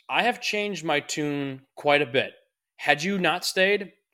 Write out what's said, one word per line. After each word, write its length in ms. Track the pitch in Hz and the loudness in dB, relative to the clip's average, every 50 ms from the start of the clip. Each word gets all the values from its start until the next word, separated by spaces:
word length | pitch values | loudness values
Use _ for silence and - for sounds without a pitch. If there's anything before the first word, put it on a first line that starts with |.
| _ - | _ -2
I 140 | 131 160 202 | 0 2 2
have 180 | 240 233 - | 2 0 -2
changed 420 | - - 214 208 208 208 190 156 156 | -4 -4 -4 -2 -2 -4 -6 -4 -2
my 180 | 165 147 147 | 0 0 0
tune 600 | 143 - - 156 151 147 143 143 139 139 131 131 - _ _ | -2 -4 -6 -4 -4 -2 -2 -4 -4 -6 -8 -10 -14 _ _
quite 260 | - - 147 143 143 | -2 2 4 4 4
a 60 | 143 | 4
bit. 240 | 123 127 127 104 - - - _ _ _ _ _ _ _ | 2 0 0 0 -2 -6 -16 _ _ _ _ _ _ _
Had 260 | - - 147 143 147 160 | -4 2 2 2 2 2
you 160 | 196 202 190 | -2 -2 0
not 260 | 180 160 165 180 - | 0 0 0 0 -4
stayed, 460 | - - 190 185 196 208 202 202 170 - _ _ _ | -2 0 2 2 2 2 0 -2 -6 -16 _ _ _